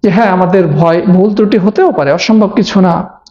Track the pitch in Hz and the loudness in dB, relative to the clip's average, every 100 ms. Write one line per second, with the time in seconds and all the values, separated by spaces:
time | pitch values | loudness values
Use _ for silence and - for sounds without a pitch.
0 | 214 180 220 185 180 190 170 147 165 170 | 0 0 0 0 0 0 0 0 0 0
1 | 202 180 202 208 208 214 220 214 370 - | 2 2 2 0 0 0 0 0 0 0
2 | 139 165 - 220 214 220 196 202 185 170 | -2 -2 0 0 2 -2 -2 0 0 -2
3 | 180 - _ | -6 -16 _